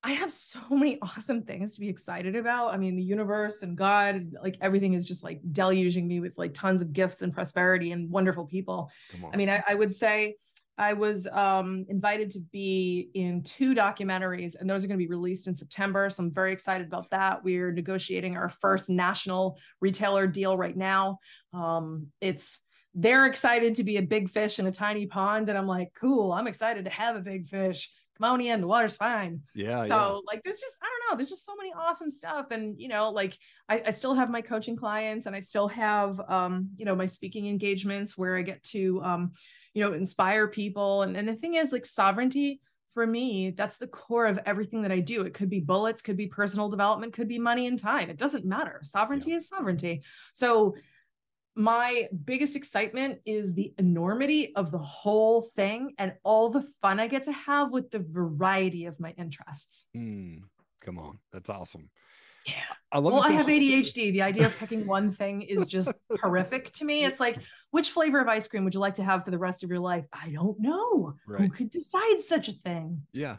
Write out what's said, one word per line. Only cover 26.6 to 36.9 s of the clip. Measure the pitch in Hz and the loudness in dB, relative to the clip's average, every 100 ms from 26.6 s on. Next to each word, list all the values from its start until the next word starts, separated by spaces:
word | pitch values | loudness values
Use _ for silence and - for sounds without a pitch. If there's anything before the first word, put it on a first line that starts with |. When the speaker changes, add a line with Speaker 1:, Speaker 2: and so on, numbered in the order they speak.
| 220 220 190 | -2 -2 -6
Speaker 1:
to | |
have | - 233 220 | -4 -4 -4
a | |
big | 185 190 160 | -6 -8 -8
fish. | 196 190 180 - _ _ _ | -2 -2 -2 -10 _ _ _
Come | 226 | 2
on | 254 | 2
in, | 240 226 | 2 2
the | 175 | 4
water's | 226 220 175 | 4 4 2
fine." | 220 226 185 165 - | 0 0 -2 -8 -10
Speaker 2:
Yeah, | - 101 120 | -6 -2 -2
Speaker 1:
So, | 113 | 2
Speaker 2:
yeah. | 220 202 202 202 | 4 4 0 -6
Speaker 1:
like, | 220 | -6
there's | 370 427 | -6 -8
just, | 523 - | -10 -8
I | |
don't | 427 480 466 | -8 -4 -2
know, | 277 | -2
there's | 277 | -4
just | 370 - | -8 -14
so | 415 | -12
many | 381 | -12
awesome | 339 330 330 320 | -4 -4 -2 -6
stuff. | 285 330 302 277 | -8 -8 -6 -6
And, | 226 214 208 | -6 -6 -8
you | 254 | -4
know, | 214 220 | 0 0
like, | 208 190 - - _ - | 0 -4 -6 -20 _ -2
I, | 220 226 | 0 0
I | |
still | 214 262 | -2 0
have | 262 247 | 2 2
my | 233 | 0
coaching | 226 220 220 233 | -4 -6 -4 -6
clients, | 220 214 220 214 | -4 -2 -2 -4
and | 220 | -6
I | 196 | -10
still | 190 208 202 | -4 0 0
have, | 220 214 208 202 190 - | 2 2 4 2 -2 -2
um, | 185 180 180 190 196 | 0 0 -2 -4 -6
you | |
know, | 214 | -2